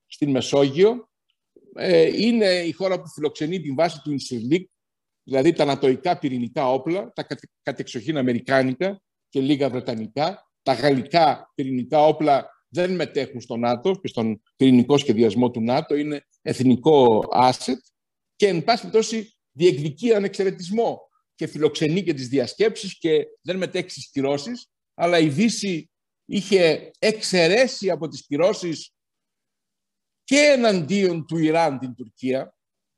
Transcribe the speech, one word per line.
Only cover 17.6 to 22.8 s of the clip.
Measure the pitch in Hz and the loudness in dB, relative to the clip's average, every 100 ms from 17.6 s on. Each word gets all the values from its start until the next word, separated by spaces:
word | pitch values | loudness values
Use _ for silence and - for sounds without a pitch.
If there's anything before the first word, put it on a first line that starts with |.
| - - _ _ _ _ _ - | -4 -8 _ _ _ _ _ 0
και, | 196 | 0
εν | 170 | 2
πάση | 165 233 | 0 -2
περιπτώσει, | 180 220 220 226 202 _ _ | 0 0 0 -4 -10 _ _
διεκδικεί | 131 180 143 151 143 233 | 0 2 2 -4 -2 0
ανεξαιρετισμό | 208 196 196 190 185 175 220 208 120 - _ _ - | 2 0 -2 -4 -4 -6 -2 -2 -4 -12 _ _ -12
και | 160 | -10
φιλοξενεί | 147 151 147 156 175 | -2 -2 0 -2 0
και | 170 | -2
τις | 139 127 | -4 -4
διασκέψεις | 131 120 - 220 220 | -2 -2 -2 -2 -2